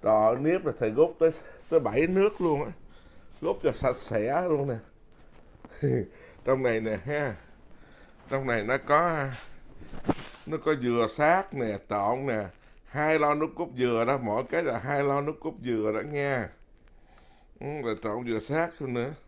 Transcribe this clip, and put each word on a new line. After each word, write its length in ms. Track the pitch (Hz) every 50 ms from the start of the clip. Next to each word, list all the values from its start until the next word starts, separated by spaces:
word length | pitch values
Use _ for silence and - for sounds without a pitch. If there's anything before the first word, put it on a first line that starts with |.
| -
Rồi, 340 | 104 107 107 107 110 120 127
nếp 260 | 139 156 175 185 185
là 60 | 151 117 -
thầy 120 | 123 110
gốt 240 | 107 123 160 165 165 -
tới, 120 | 165 165 160 - - - - - - -
tới 120 | - 160
bảy 260 | 131 110 104 127 156
nước 340 | 170 185 190 196 214 208 -
luôn 240 | 180 170 151 139 143
á. 80 | 113 90 - - - - - - - - - - - - -
Gốt 160 | - 160 165 165 -
cho 100 | 151 123
sạch 240 | - - 131 123 -
sẽ 420 | - - 117 110 104 123 135 165 180 180
luôn 200 | 156 143 143 139
nè. 80 | 123 110 - - - - - - - - - - - - - - - - - - - - -
<laughs> 200 | 139 131 123 98 - - - - - - - -
Trong 180 | - 135 131 131
này 180 | 123 113 110
nè 160 | 110 110 107 95 90
ha. 300 | 127 147 147 147 131 101 - - - - - - - - - - - - - - - - - - -
Trong 180 | 135 135 135
này 160 | 127 120 113 101
nó 160 | 110 127 135
có, 480 | - - 147 151 170 175 165 156 139 135 127 - - - - - - - - - - - - - - - - - - - - - -
nó 100 | - 156 160 -
có 100 | 165 156 143 123
dừa 240 | 120 120 117 117 107 -
sát 380 | - 147 151 165 185 196 - -
nè, 240 | 143 120 113 101 101 - -
trộn 380 | 104 104 98 104 120 131 139
nè. 180 | 139 117 110 101 92 - - - - - - -
Hai 320 | - - 139 151 156 160 156
lon 200 | 147 147 147 147
nước 120 | 156 160 -
cốt 120 | - 180 - 127
dừa 280 | 127 127 123 120 113 113
đó, 120 | 117 139 139
mỗi 260 | 123 110 104 117 131 127
cái 120 | - 165 175
là 160 | 143 117 117
hai 240 | - 131 143 139 143
lon 240 | 139 139 143 143
nước 100 | 147 156 151
cốt 140 | - 156 - - 120
dừa 280 | 123 120 110 107 110 107
đó 60 | 107
nha. 480 | - 147 151 143 143 139 139 123 107 87 - _ - _ - - _ - - - - - - - - - - - - - - -
Ừ, 60 | - 135 147 151 131
rồi 120 | 117 107 107 -
trộn 240 | 110 104 117 127
dừa 140 | 120 113 110
sát 420 | 110 - 139 156 165 170 - - 147
luôn 120 | 131 120
nữa. 180 | 120 120 135 156 - -